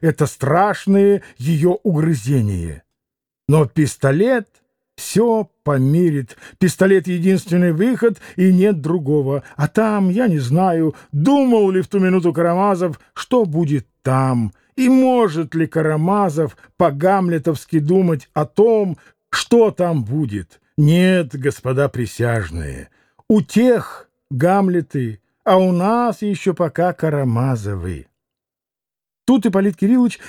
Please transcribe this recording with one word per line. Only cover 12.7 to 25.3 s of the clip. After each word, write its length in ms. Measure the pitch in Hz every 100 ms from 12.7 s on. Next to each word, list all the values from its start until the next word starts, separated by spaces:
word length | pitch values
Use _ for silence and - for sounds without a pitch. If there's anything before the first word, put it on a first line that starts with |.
| 180 180 143 _
что 300 | - - 254
будет 420 | 202 151 156 143 - _
там, 500 | 131 131 131 123 107 - _ -
и 120 | 254
может 640 | 262 262 247 208 151 160
ли 120 | 160 156
Карамазов 880 | 165 156 156 170 208 196 147 151 - _ -
по-гамлетовски 1000 | 170 139 185 196 180 165 165 143 - 160
думать 500 | 147 185 180 151 -
о 100 | 151
том, 540 | 151 - 226 220 196 156 _ _ _
что 400 | - - 233 214
там 340 | - 175 156
будет. 560 | 107 147 135 101 87 _ _ -
Нет, 580 | 147 170 185 185 139
господа 540 | 143 139 - 131 131 143
присяжные, 1000 | 127 110 - 117 117 85 82 73 65 71 _ _ _ -
у 120 | 214
тех 720 | - 208 247 226 - - - _ _
Гамлеты, 880 | 127 170 196 190 175 139 143 117 104 _